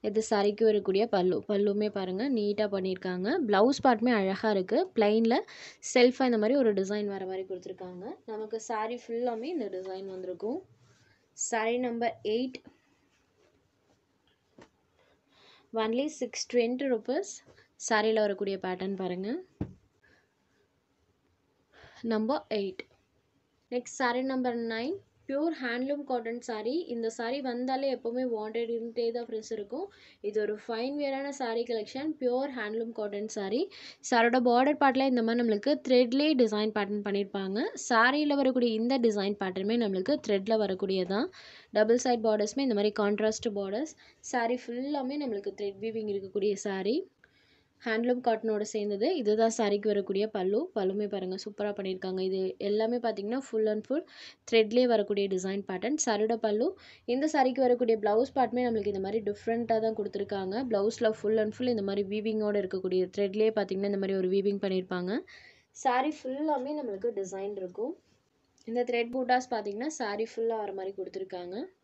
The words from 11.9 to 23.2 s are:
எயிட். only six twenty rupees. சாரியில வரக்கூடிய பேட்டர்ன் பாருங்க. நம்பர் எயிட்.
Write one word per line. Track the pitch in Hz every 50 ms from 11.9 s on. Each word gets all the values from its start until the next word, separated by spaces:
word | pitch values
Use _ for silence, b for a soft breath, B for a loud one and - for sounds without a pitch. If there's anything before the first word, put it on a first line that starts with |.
| 240 233 233 226 226 - - 208 214
எயிட். | 233 254 262 254 - _ - _ _ _ _ _ _ _ _ _ _ _ _ _ _ _ _ _ _ _ _ _ _ _ _ _ _ _ _ _ _ _ _ _ _ _ _ _ - - _ _ _ _ _ _ _ _ _ _ _ _ b b b b b b b b b - 226 220
only | 220 226 247 277 302 302 -
six | 254 226 - - - - -
twenty | 247 233 233 247 254 277 277 247
rupees. | 220 208 - 254 311 403 - - - _ b b b b b b _ - -
சாரியில | 233 214 214 220 220 220 214
வரக்கூடிய | 208 202 190 208 196 196 190 -
பேட்டர்ன் | 190 180 175 185 190 196 185 190
பாருங்க. | 180 180 180 190 208 254 349 370 _ _ _ - - - _ _ _ _ _ b b b b b b b _ _ _ _ _ _ _ _ _ _ _ _ _ _ _ _ _ _ _ _ _ _ _ _ _ _ _ B B B B B B B 226 226
நம்பர் | 214 220 220 277 302 - _ 220 214
எயிட். | 196 190 185 _ - _ _ _ _ _ _ _